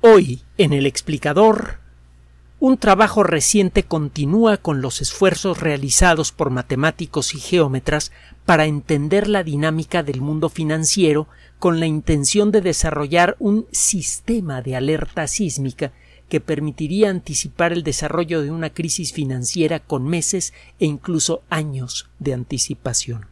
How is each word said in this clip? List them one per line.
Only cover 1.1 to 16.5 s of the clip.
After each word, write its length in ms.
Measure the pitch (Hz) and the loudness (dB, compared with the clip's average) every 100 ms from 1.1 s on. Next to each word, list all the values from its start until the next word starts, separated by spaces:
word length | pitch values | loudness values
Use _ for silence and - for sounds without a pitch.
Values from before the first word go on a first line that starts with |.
| 147 - 147 214 214 - - - - - - - _ - - | -4 0 4 6 4 -2 -10 -16 -20 -20 -20 -20 _ -20 -2
un 200 | 262 262 | 2 2
trabajo 440 | - 190 214 - | 4 4 4 4
reciente 600 | 202 165 - 214 190 202 | 2 2 2 2 2 2
continúa 720 | - 165 147 - 143 196 226 202 | 0 -2 -2 -4 0 2 4 2
con 240 | - 143 | 0 -2
los 220 | 127 - | -2 -4
esfuerzos 580 | 127 - 190 180 196 165 | -6 2 2 2 -4 -2
realizados 720 | 160 143 139 - 185 160 151 | -2 -2 0 4 4 4 0
por 180 | - 156 | -2 -2
matemáticos 840 | 127 123 131 151 160 160 - - | -2 -4 0 0 -2 -6 -4 -6
y 40 | 151 | -8
geómetras 760 | - 180 147 131 - 151 - - - - - | -2 2 2 0 -2 -2 -4 -12 -20 -12 2
para 180 | 165 | 4
entender 640 | 156 147 - 151 147 190 202 | 4 -2 -2 -2 2 0 2
la 140 | 208 | -2
dinámica 600 | 160 143 156 160 156 180 | 0 -2 0 -2 -2 -4
del 200 | 143 135 | -4 -4
mundo 260 | 139 156 160 | -4 -2 -2
financiero 800 | - 156 156 156 - 170 147 156 - - _ | -2 -4 0 0 2 2 2 -2 -12 -20 _
con 220 | 185 165 | 0 0
la 60 | 165 | 0
intención 680 | 151 - 156 139 208 208 | -2 0 0 2 2 4
de 100 | 214 | 2
desarrollar 760 | 180 160 165 147 143 170 175 - | 0 -2 -2 -4 0 2 2 2
un 260 | 214 208 226 | 0 0 -2
sistema 920 | - - 190 147 - - 226 175 131 | -2 -2 -2 -6 -8 -4 -4 -4 -6
de 120 | 127 | -6
alerta 520 | 127 135 156 - - 151 | -4 -2 -2 -4 -6 -6
sísmica 680 | - 190 139 135 123 143 - _ - _ | -2 -4 -2 -6 -6 -10 -10 _ -20 _
que 120 | 151 | -6
permitiría 680 | - | -2